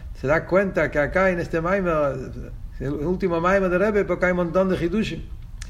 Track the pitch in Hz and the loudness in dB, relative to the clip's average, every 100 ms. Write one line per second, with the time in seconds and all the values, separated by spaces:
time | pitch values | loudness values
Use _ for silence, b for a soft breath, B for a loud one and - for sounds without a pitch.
0 | B - 135 160 - 180 196 180 143 151 | B -6 0 0 4 2 2 0 0 0
1 | 139 180 190 175 147 165 165 202 180 156 | 0 2 2 2 -2 -2 0 0 2 2
2 | 143 131 123 117 123 - - - 139 151 | 0 -2 -8 -10 -10 -10 -12 -8 -6 -4
3 | 151 185 190 165 175 196 185 180 214 202 | -2 0 0 2 2 4 4 2 2 2
4 | 170 180 180 180 170 185 190 185 170 208 | 0 0 2 2 2 2 2 2 0 0
5 | 160 160 - - - - B | -2 -4 -10 -12 -12 -12 B